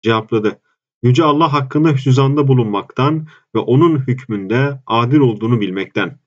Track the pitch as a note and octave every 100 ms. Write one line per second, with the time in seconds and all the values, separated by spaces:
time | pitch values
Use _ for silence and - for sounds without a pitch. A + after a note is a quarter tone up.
0 | A2+ A2 A2 A2+ G#2 - _ _ _ _
1 | A#2+ B2+ D#3 D3 D#3+ C#3+ C3 D3+ D#3+ C3+
2 | C3+ C3 C3+ D3 C#3 B2+ A2 G2+ - -
3 | C3+ D#3+ D#3 - _ A2 A2 B2+ E3 D3+
4 | C3 B2+ - G#2 F#2+ A#2 C#3 C3+ - A2+
5 | A#2+ D3 C3 G#2 A2 A#2+ G2 F#2+ F#2 -
6 | F#2 -